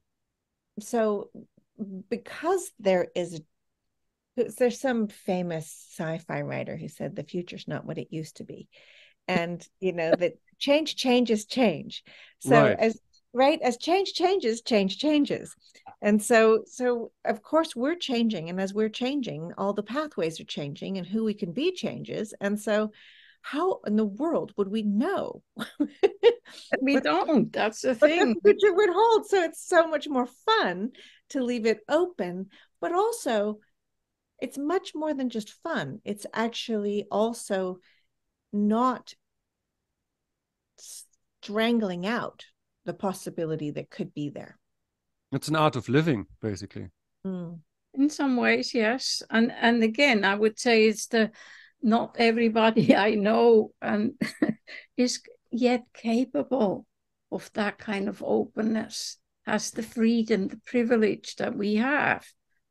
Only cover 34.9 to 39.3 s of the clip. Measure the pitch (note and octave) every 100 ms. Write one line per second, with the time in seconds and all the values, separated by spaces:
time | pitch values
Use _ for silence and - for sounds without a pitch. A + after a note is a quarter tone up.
34.9 | D#4 D#4 C4+ B3+ A3 G#3 - E4 B3+ C#3+
35.9 | G#3 - G#3 - - A3+ - - G#3+ G3+
36.9 | G#3 G3+ G3+ A3+ A#3 - G3 F#3 F#3 _
37.9 | _ _ _ _ _ _ G#3 G#3 A3+ B3+
38.9 | A#3 - - _